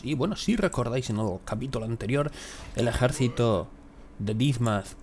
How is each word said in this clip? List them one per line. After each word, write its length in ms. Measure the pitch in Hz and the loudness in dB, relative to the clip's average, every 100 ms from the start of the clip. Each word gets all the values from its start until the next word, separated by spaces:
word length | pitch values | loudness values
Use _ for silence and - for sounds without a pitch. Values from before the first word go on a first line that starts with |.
| 127 | -2
Y 80 | |
bueno, 240 | 143 175 - | 0 0 0
si 180 | - 226 | 0 2
recordáis 540 | 190 - 117 127 123 | 2 2 0 -2 0
en 100 | 107 | 0
el 200 | 110 92 | 0 -2
capítulo 400 | - 107 135 127 | -4 -4 -4 -4
anterior, 480 | 113 117 101 139 147 - - - - - | -4 -4 0 0 0 -4 -12 -14 -6 0
el 100 | 120 | 2
ejército 800 | - 127 - 123 - 117 95 - - - - - - | 4 2 4 2 4 4 4 0 -10 -18 -20 -16 -6
de 180 | 104 110 | -2 2
Dithmaz 600 | 139 120 117 101 - - | 2 4 2 2 -2 -8